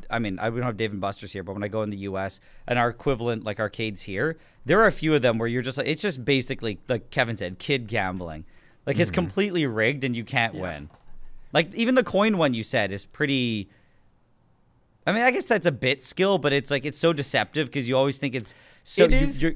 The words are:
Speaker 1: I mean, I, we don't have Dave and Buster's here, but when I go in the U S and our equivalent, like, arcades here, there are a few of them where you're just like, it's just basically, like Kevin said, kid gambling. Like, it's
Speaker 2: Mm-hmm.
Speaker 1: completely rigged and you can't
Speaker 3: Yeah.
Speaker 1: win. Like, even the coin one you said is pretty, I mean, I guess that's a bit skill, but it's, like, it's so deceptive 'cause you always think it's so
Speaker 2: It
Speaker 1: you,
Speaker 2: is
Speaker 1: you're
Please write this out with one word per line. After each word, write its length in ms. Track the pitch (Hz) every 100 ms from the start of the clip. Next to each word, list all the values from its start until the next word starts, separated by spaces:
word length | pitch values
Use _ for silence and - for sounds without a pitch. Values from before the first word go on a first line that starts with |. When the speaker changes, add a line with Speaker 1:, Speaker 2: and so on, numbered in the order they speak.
| -
Speaker 1:
I 80 | 117
mean, 200 | 107 92
I, 120 | 113
we 60 | 117
don't 100 | 123
have 100 | 107
Dave 140 | 110
and 80 | 101
Buster's 320 | 98 98 101
here, 100 | 101
but 100 | 90
when 80 | 98
I 60 | 101
go 140 | 110
in 60 | 107
the 60 | 98
U 200 | 98 95
S 220 | 98 - - - -
and 120 | 123
our 100 | 120
equivalent, 540 | 113 147 123 120 113
like, 140 | 110 101
arcades 420 | 107 - 110 98
here, 360 | - 95 151 160 - _ 123
there 140 | 190
are 40 | 214
a 60 |
few 220 | - 156
of 80 | 147
them 160 | 120 110
where 100 | 117
you're 140 | 123
just 160 | 123 123
like, 80 | 123
it's 160 | 160
just 220 | 208 131 117
basically, 520 | 135 117 131 113 98 -
like 220 | 117 -
Kevin 260 | 135 117 107
said, 220 | 92 90
kid 280 | - 135 107
gambling. 580 | 110 95 92 85 78 - - - _ -
Like, 120 | 113
it's 120 | -
Speaker 2:
Mm-hmm. 40 |
Speaker 1:
completely 520 | 190 165 - 208 175 139
rigged 360 | 110 110 143
and 100 | 131 117
you 80 |
can't 300 | 107 135 117
Speaker 3:
Yeah. 80 | -
Speaker 1:
win. 280 | 90 76 73 - - - - - -
Like, 180 | 147 170
even 200 | - 226
the 100 | 254
coin 320 | 208 185 220 190
one 160 | 151
you 80 | 117
said 280 | 107 123 98
is 120 | 98 -
pretty, 640 | - 147 135 120 107 95 _ _ _ _ _ _ _ _ _ _ _ _ _ -
I 60 |
mean, 100 | 214
I 80 | 247
guess 120 | 359 -
that's 200 | 214 170
a 60 |
bit 300 | 127 131 139
skill, 360 | - - 190 190
but 140 | 143
it's, 180 | 139 -
like, 140 | 143
it's 140 | 143 -
so 140 | 165
deceptive 580 | 147 - 123 104 151 143
'cause 180 | 143 120
you 80 | 131
always 220 | 139 135
think 160 | 139
it's 200 | 120 - - - -
so 200 | - -
Speaker 2:
It 60 | 170
Speaker 1:
you, 40 | 147
Speaker 2:
is 240 | 202 -
Speaker 1:
you're 100 | 165